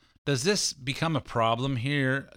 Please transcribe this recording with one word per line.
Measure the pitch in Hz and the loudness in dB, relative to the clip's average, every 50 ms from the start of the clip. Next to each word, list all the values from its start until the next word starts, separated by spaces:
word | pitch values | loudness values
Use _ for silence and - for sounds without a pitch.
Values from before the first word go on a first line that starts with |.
| _ _ _ _ _ | _ _ _ _ _
does | 147 139 123 127 | -2 -2 0 2
this | 190 208 - - - - | 0 0 2 0 -2 -4
become | 139 123 131 135 - 160 165 160 | -6 -6 -6 -4 -2 -2 0 0
a | 123 | -2
problem | - - - 120 113 113 117 120 127 139 139 | -2 -2 0 2 4 4 4 2 0 -2 -2
here? | 120 117 139 147 143 135 131 131 139 - - - | -2 -2 0 0 0 2 2 0 -2 -4 -8 -16